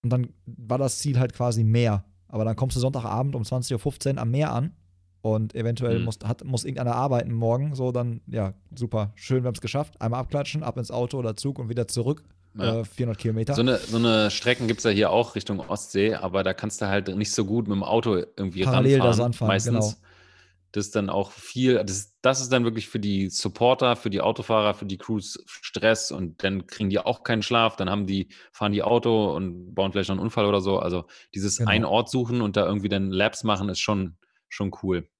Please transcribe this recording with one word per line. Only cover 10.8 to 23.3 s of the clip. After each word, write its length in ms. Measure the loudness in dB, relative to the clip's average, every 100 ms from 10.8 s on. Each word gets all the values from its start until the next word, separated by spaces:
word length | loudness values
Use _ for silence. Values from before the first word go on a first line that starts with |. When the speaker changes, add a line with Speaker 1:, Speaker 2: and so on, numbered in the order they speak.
| -6
Speaker 1:
Auto 260 | -4 -4 -2
oder 180 | -4 -4
Zug 220 | -6 -6
und 100 | -6
wieder 200 | -4 -2
zurück. 340 | -2 -2 -2 -6 _ _ -2
Speaker 2:
Ja. 240 | 0 0
Speaker 1:
Äh, 40 |
vierhundert 360 | -4 -4 -4 -2
Kilometer. 340 | -2 -2 0
Speaker 2:
So 60 | 2
eine, 160 | 4 2
so 200 | 0 2
eine 320 | 4 6 4
Strecken 380 | 2 0 0 0
gibt's 160 | 0
ja 60 | 2
hier 200 | 4 4
auch 240 | 4 2
Richtung 240 | -2 -6 -6
Ostsee, 540 | -4 -8 -4 2 2
aber 280 | 2 -2 0
da 100 | 0
kannst 260 | -2 -6 -4
du 60 | 0
halt 280 | 0 0 -2
nicht 160 | -2
so 120 | 0
gut 220 | 0 0 0
mit 80 |
dem 80 | -2
Auto 320 | 2 2 4 0 0 -6
irgendwie 260 | -6 -2
Speaker 1:
Parallel 300 | 2 4 6 6
Speaker 2:
ranfahren, 100 | 6 4
Speaker 1:
das 20 | 2
anfahren, 220 | 0 2
Speaker 2:
meistens. 240 | 2 2
Speaker 1:
genau. 180 | 2 0 -2 _ _ -20 _ _ _ _
Speaker 2:
Das 140 | -6 -2
ist 80 | -2
dann 120 | 0
auch 220 | 0 -2
viel, 500 | -8 -10 0 4 4
das, 300 | 2 -4 -8 _
das 200 | 2 2
ist 120 | 2
dann 120 | 2
wirklich 220 | 2 -2 -6
für 120 | -4
die 280 | -2 0 -2